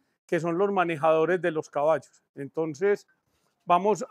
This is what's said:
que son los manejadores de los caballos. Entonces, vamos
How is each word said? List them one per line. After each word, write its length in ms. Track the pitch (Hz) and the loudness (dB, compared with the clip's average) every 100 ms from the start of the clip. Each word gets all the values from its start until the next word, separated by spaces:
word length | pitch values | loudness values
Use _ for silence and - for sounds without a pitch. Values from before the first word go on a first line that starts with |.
| _ _ _ | _ _ _
que 100 | 175 | -2
son 200 | 170 170 | -2 0
los 120 | 202 | 0
manejadores 720 | 196 170 156 160 160 160 180 | 0 -2 0 2 2 2 0
de 80 | 170 | -2
los 180 | 156 - | -4 -6
caballos. 540 | 143 151 151 - _ _ 139 | -2 0 0 -4 _ _ -14
Entonces, 720 | 139 - 160 139 202 202 _ _ _ _ _ _ | -10 -6 -6 -2 -2 -2 _ _ _ _ _ _
vamos 420 | - 175 202 175 - | 0 2 2 -2 0